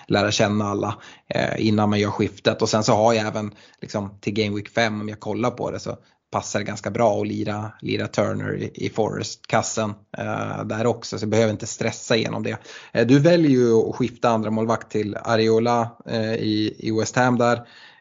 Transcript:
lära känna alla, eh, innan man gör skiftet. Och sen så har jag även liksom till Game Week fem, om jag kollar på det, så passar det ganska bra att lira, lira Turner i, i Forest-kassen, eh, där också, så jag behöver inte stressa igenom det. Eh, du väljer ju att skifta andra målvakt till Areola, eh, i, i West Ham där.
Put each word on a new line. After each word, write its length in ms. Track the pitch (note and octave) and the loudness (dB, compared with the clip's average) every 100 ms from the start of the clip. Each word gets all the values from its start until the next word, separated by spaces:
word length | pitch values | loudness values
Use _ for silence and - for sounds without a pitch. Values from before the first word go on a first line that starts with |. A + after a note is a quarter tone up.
| - | -2
lära 240 | G2+ G2+ | 0 2
känna 340 | G#2 G#2 G#2 G#2 | 2 2 2 0
alla, 300 | G2+ G#2 - - - - | -2 -4 -6 -14 -20 -6
eh, 400 | - - - A2 | -4 -2 0 0
innan 220 | G#2+ G#2 | 2 2
man 100 | G#2 | 2
gör 120 | G#2 | 0
skiftet. 500 | F#2+ G2 G2 A2+ G#2+ | 0 -2 0 0 2
Och 80 | A2+ | 2
sen 140 | A2 | 2
så 100 | G#2+ | 4
har 200 | G#2+ A2+ | 4 4
jag 140 | A2+ G#2+ | 2 0
även 240 | G#2+ G#2 - - - | -4 -8 -12 -20 -18
liksom 360 | - G#2+ G2+ G2+ | -8 -8 -8 -8
till 140 | A2 | -6
Game 220 | G#2 G#2 G#2 | -2 -2 -4
Week 140 | G2+ | -4
fem, 320 | - A2+ G#2+ | -2 -2 -2
om 80 | G#2+ | -8
jag 100 | G#2+ | -10
kollar 320 | G#2+ G#2 A#2+ | -6 -2 -2
på 200 | A#2 - | -2 -6
det, 80 | - | -6
så 180 | G#2 - _ _ - | -10 -12 _ _ -6
passar 280 | G#2 - G#2 | -6 -4 -6
det 60 | G2+ | -6
ganska 260 | G2 G#2 | -8 -6
bra 300 | A2 A2+ G#2 | 0 2 2
att 60 | G#2 | -2
lira, 440 | G#2 G#2 G#2 A2 - | -4 -6 -6 -8 -10
lira 260 | G#2+ G#2+ G#2+ | -6 -4 -2
Turner 500 | - G#2 G2+ G#2 G2 | -2 -2 -2 -6 -6
i, 140 | G#2 - - | -8 -6 -6
i 40 | |
Forest-kassen, 1040 | - G#2 - - - - - - - G#2+ G2+ - - | -2 -2 -2 -8 -10 -2 -2 0 -4 -4 -6 -14 -10
eh, 460 | G#2+ G#2+ G#2+ G#2 G#2+ | -6 -6 -6 -6 -6
där 200 | A2 A#2 | -2 0
också, 320 | A#2 - G#2+ | -2 -6 -6
så 60 | |
jag 60 | G#2+ | 0
behöver 220 | G#2+ A2 | 2 2
inte 160 | G2+ A2 | 0 -6
stressa 480 | - A2+ - - A2+ | -6 -6 -6 -2 0
igenom 280 | A2 A2 | 0 -4
det. 140 | A2 A2 - - - | -6 -8 -12 -20 -4
Eh, 140 | - A#2 | 2 6
du 120 | C#3+ | 6
väljer 320 | D#3+ F3 D3+ | 6 6 6
ju 220 | B2+ A#2+ | 4 6
att 220 | A2+ G#2 - | 4 2 0
skifta 340 | A#2 A#2+ A#2+ | -4 0 0
andra 220 | A2+ G#2+ | 2 0
målvakt 400 | A2 A2+ A2 - | -2 0 -2 -2
till 260 | G#2+ G#2 - | -4 -4 -6
Areola, 640 | - A2+ A2 A2+ A#2 A#2+ A#2 - - | 0 2 4 4 4 2 0 -6 -6
eh, 280 | A2+ A2 | -4 -2
i, 420 | A2+ G#2+ G#2+ G#2+ - | -2 0 0 -2 -4
i 120 | A2+ | -2
West 240 | A2 G#2 B2+ | -2 0 2
Ham 220 | B2 A#2+ | 2 4
där. 300 | A#2+ A#2 - - - - | 4 2 -4 -20 -20 -20